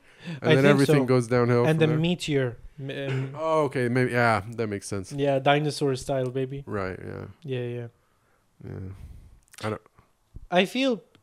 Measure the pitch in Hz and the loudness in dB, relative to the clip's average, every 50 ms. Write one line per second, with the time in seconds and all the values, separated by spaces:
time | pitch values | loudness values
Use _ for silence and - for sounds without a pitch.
0 | _ _ - - - 175 165 131 - 160 156 135 135 143 143 139 139 131 151 143 | _ _ -20 -18 -14 -14 -12 -4 2 4 6 6 8 8 8 6 6 6 4 4
1 | 131 123 131 127 120 110 123 123 120 120 123 120 120 151 160 160 160 156 156 156 | 4 4 2 2 2 2 2 2 4 4 4 4 4 2 4 4 2 2 2 0
2 | 165 175 180 170 - - 147 135 131 120 117 - - - - - 135 139 131 139 | 0 0 -2 -2 -4 -2 0 0 0 -2 -4 -10 -16 -20 -16 -14 -12 -10 -8 -8
3 | 139 135 135 131 131 135 139 147 160 160 160 156 151 139 - 135 123 120 120 131 | -6 -4 -4 -4 -4 -6 -8 -6 -4 0 2 2 0 0 0 0 0 2 2 2
4 | 127 123 117 123 120 120 110 101 98 117 120 - 117 104 104 98 - - 104 98 | 2 2 2 4 4 4 4 2 0 -4 -6 -6 -4 -4 -4 -8 -6 -6 -8 -8
5 | 92 - 143 143 139 143 139 135 131 147 147 147 151 147 135 - 151 139 131 127 | -8 -8 -4 -2 0 0 0 2 2 2 2 2 2 -2 -2 -2 -2 -2 -2 -2
6 | - - 139 135 127 127 123 135 131 131 139 139 135 107 107 101 95 92 92 - | -4 -4 -4 -2 -2 -4 -4 -6 -6 -6 -8 -12 -10 -8 -6 -4 -4 -4 -6 -8
7 | - 101 98 98 98 98 98 _ - 143 131 123 123 120 120 120 120 117 - _ | -12 -12 -12 -12 -14 -14 -18 _ -10 -8 -8 -6 -6 -8 -8 -10 -10 -12 -16 _
8 | _ _ _ _ _ _ _ _ _ _ _ _ - - 95 95 95 92 95 92 | _ _ _ _ _ _ _ _ _ _ _ _ -16 -14 -12 -12 -12 -14 -14 -16
9 | - - - - - - - _ _ _ - - - 110 104 - - _ _ _ | -18 -18 -20 -20 -20 -20 -20 _ _ _ -18 -10 -8 -8 -8 -8 -10 _ _ _
10 | _ _ _ _ _ _ _ - - - 175 180 196 180 - 247 269 269 233 180 | _ _ _ _ _ _ _ -20 -10 0 2 2 2 2 0 -2 0 0 -2 -2
11 | - _ _ - | -6 _ _ -10